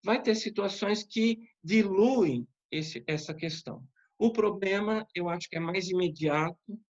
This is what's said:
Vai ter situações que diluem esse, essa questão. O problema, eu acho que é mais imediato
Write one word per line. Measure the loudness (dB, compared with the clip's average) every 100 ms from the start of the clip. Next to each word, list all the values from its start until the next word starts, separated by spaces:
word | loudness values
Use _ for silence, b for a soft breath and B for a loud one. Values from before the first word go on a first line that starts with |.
| 0
Vai | 0
ter | 2 0
situações | -2 -2 -4 -2 -2 -2
que | -2 0 2 0 B _
diluem | 2 4 4 4 4 6 2 0 -6 _ _
esse, | -6 -6 -8 -4
essa | -4 -4
questão. | -8 -6 -8 -10 -14 -16 _ _ _
O | 2
problema, | 4 0 0 -2 0 0 -2 -4 -6
eu | -4
acho | -4 -6
que | -6
é |
mais | -4 -4 -2
imediato | 0 0 0 0 2 0 -4 -16 -16 _